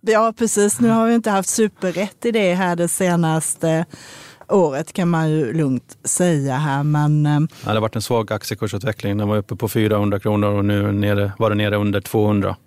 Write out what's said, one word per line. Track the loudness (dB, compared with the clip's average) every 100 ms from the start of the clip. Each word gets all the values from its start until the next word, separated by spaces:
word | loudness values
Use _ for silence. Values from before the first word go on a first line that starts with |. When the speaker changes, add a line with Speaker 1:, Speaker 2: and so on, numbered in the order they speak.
Speaker 1:
hur? | 0
Ja, | 2 2 0
precis. | -2 2 0 2
Nu | 2
har | 2 2
vi |
inte | 2 2
haft | -2 -2
superrätt | 0 -2 -2 -4 -2 -6 -4 -2
i |
det | 0 2
här | 0 0 0
det | -2
senaste | 0 0 2 2 0 -2 -2 0 0 -2 -10 -20 -20 -20 -14 0
året, | 2 2 0 -6
kan | -2 0
man | 0 2
ju | 0 0
lugnt | 0 0 -2 -6 -12
säga | -6 0 2 2 0 -2
här, | -2 0
men, | 0 2 2 2 2
eh, |
Speaker 2:
Ja, | 2 0 -4
det | -4
har | -2
varit | -2 -4
en |
svag | -2 -2 -2
aktiekursutveckling. | -4 -6 -6 -6 -4 -6 -4 -4 -2
Den | 0
var | -2
uppe | -2 -6
på | -4
fyrahundra | 0 2 2 0 0
kronor | 0 0 0
och | 0 0
nu | 0 0
nere, | 0 0 0 -2 0
var | 0
det | 0
nere | 0 0
under | 0 -2
tvåhundra. | -2 0 2 2 0 -4